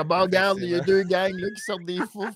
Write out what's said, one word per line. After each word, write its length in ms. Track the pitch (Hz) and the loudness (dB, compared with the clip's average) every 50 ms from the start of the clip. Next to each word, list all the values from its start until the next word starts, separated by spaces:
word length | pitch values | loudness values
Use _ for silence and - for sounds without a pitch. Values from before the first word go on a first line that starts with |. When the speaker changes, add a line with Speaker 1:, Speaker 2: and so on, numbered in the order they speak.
| 156 156 | 0 0
Speaker 1:
comme, « 100 | 170 185 | 2 2
Oh, 40 | 190 | 4
regarde, 340 | 185 185 185 190 196 196 196 | 4 4 2 4 2 2 0
il 100 | 185 175 | -2 -2
y 40 | 170 | -2
a 40 | 175 | -2
Speaker 2:
effectivement. 200 | 160 185 196 196 | 2 4 4 4
Speaker 1:
deux 40 | 196 180 | 4 2
gangs, 280 | 185 180 190 196 190 185 | 0 2 2 0 -2 -2
là, 100 | 180 202 220 | -6 -6 -8
qui 80 | - | -8
sortent 240 | - - 208 175 170 | -6 -6 -6 -6 -6
des 140 | 175 180 180 | -6 -4 -4
foufs 360 | 269 - - 208 196 226 202 | -4 -6 -6 -8 -8 -8 -10